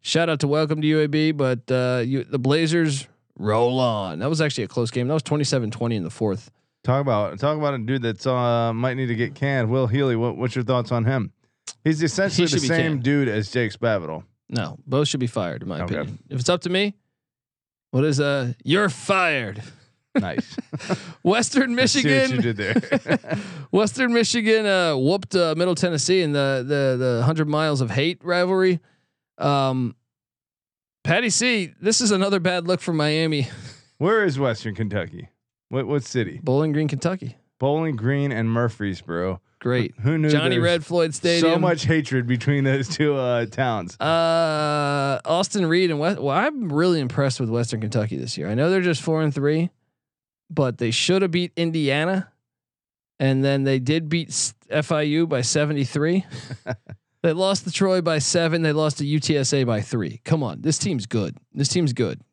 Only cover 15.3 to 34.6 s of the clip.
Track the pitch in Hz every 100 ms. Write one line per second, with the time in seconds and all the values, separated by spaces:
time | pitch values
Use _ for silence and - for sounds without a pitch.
15.3 | 113 90 62 - 80 87 78 73 - -
16.3 | 139 123 175 175 185 208 196 _ _ _
17.3 | _ _ _ _ _ _ 127 151 139 143
18.3 | 139 123 123 - 170 208 - - 190 180
19.3 | 143 113 101 110 - _ _ _ 285 135
20.3 | 78 - - - - - 190 - - -
21.3 | 214 240 277 262 240 262 285 240 196 262
22.3 | 262 123 104 101 113 - 277 - 220 -
23.3 | 202 202 170 139 185 214 - 254 233 226
24.3 | 240 220 220 214 190 175 143 131 196 190
25.3 | 185 170 156 180 170 180 156 131 185 165
26.3 | 143 139 135 127 143 139 127 127 120 120
27.3 | 160 151 151 156 143 123 107 156 180 160
28.3 | 175 180 190 185 175 _ _ _ _ _
29.3 | _ 143 143 135 131 120 - _ _ _
30.3 | _ _ _ _ _ _ _ - 170 240
31.3 | - 247 233 175 - 185 220 240 196 196
32.3 | 196 175 180 170 185 - 165 151 151 160
33.3 | 151 127 - - - _ _ 160 220 196
34.3 | 135 135 110